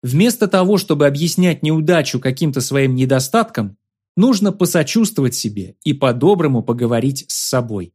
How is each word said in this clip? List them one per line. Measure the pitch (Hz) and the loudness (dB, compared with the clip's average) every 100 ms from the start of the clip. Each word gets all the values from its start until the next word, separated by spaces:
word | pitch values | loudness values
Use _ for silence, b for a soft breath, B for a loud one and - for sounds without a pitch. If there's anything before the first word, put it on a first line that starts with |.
Вместо | 127 135 226 233 202 | -2 2 2 2 0
того, | 190 180 202 | 2 2 0
чтобы | - 151 143 | 0 2 2
объяснять | 139 165 170 180 151 | 2 -2 0 0 0
неудачу | 151 160 156 175 143 127 | 0 0 2 2 0 -4
каким-то | 131 131 160 135 | -4 -2 -2 -2
своим | 123 139 139 | -2 0 0
недостатком, | 127 127 135 135 233 226 - 104 - _ _ _ - | 0 0 0 0 0 0 -4 -8 -8 _ _ _ 0
нужно | 233 220 202 | 2 4 0
посочувствовать | 185 175 175 151 226 214 - 131 | 0 0 0 0 0 0 0 -2
себе | - 110 101 92 - | -2 -8 -8 -12 -8
и | - | -4
по-доброму | 135 135 120 147 202 160 127 | 0 0 2 2 2 2 0
поговорить | 110 120 120 117 131 135 - | -2 -2 0 0 0 -4 -8
с | |
собой. | - - 131 117 107 85 | -8 -4 -4 -4 -8 -10